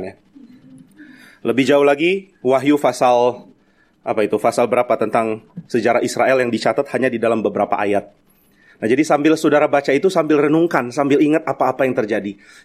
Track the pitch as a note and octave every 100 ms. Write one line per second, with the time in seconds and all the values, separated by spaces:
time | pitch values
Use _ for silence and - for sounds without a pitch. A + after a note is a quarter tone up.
0 | F#2+ - _ - - - - - - -
1 | - - - _ - A#2 C3 C#3+ C#3+ C#3+
2 | E3+ G3 - _ B2+ C3 C#3 D3 C3+ -
3 | B2+ B2 B2 G#2+ - _ _ _ _ _
4 | - G#2 G#2 G#2+ A#2+ A#2+ A#2+ B2 A#2+ A2+
5 | G#2+ A#2 A2+ A2 - - - A#2+ A2 A#2
6 | A#2 A#2 A#2 C3 A#2+ A2+ B2+ A2+ C#3+ B2
7 | B2+ A#2 A2+ A2+ G2+ G2+ G2+ G2+ G#2 G2
8 | - _ _ _ _ _ _ - A2 B2+
9 | D3+ D3 D3+ D#3 D#3 D3 D3 C#3+ C#3+ C#3+
10 | F#3+ F3+ D#3 D3 D3 D#3+ E3+ D#3 B2 C3
11 | C#3+ C#3 D3+ D#3 D3 C3+ C3 B2+ C3 B2+
12 | G#2+ G#2+ G2+ - - -